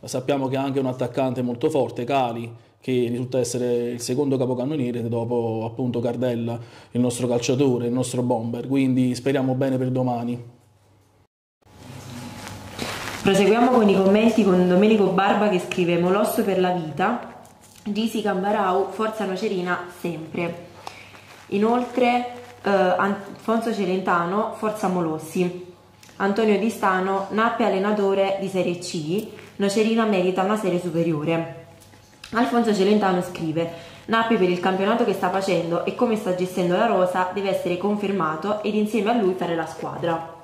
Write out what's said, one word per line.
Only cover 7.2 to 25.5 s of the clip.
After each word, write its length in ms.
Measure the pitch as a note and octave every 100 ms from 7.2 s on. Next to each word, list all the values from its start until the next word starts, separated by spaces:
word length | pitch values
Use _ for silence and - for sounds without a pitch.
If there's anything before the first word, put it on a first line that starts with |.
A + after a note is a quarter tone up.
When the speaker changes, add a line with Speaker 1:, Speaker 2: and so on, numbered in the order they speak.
| B2
Speaker 1:
calciatore, 600 | A#2+ - C3 C#3 A#2+ A#2+
il 60 |
nostro 300 | B2+ B2 B2
bomber, 460 | B2 A#2+ A#2 A#2+ A#2+
quindi 460 | C#3 C3+ B2+ B2+
speriamo 400 | B2 C#3 C#3 C3
bene 240 | B2+ C3+ C3
per 120 | C3
domani. 640 | B2+ B2+ A#2+ A#2+ A#2+ - - _ _ _ _ _ _ _ _ _ _ _ - - - - - - - - - - - - - - -
Speaker 2:
Proseguiamo 480 | - G3 G3 A3 B3+
con 180 | B3+ G#3
i 80 | F#3+
commenti 480 | F#3+ G#3 A#3 A3+
con 240 | G3 F3+ F3+
Domenico 380 | F3+ G#3+ A3 F#3+
Barba 420 | F3 G3 G#3 G#3
che 100 | F#3
scrive: 400 | - - E3+ E3+
"Molosso 460 | F3 G3 G#3+ -
per 160 | G3 F#3+
la 100 | F#3
vita", 720 | F3 D#3+ C#3+ F#3+ A#3+ - - - - - -
Gisi 400 | - G3+ A3+ A3+
Cambarau: 680 | G#3 F#3 G3 G#3+ F#3+ F#3 G3
"Forza 320 | - G#3+ G#3+
Nocerina 640 | F#3+ F#3 G#3 F#3+ F3+ F3 - -
sempre". 680 | F3 D#3 D#3 - E3+ E3+ - - - - - - - - -
Inoltre, 760 | G3+ G#3+ B3 B3 - B3 B3 A#3+ - - -
eh, 80 | -
Alfonso 1040 | G3 F#3 F3+ F#3+ G3+ - - - A3+ A3+
Celentano: 800 | G3+ F#3 F#3+ F#3+ F3 E3+ G3+ A3 -
"Forza 300 | G#3+ G#3 F#3
Molossi". 880 | F3+ E3 D#3 - - F3+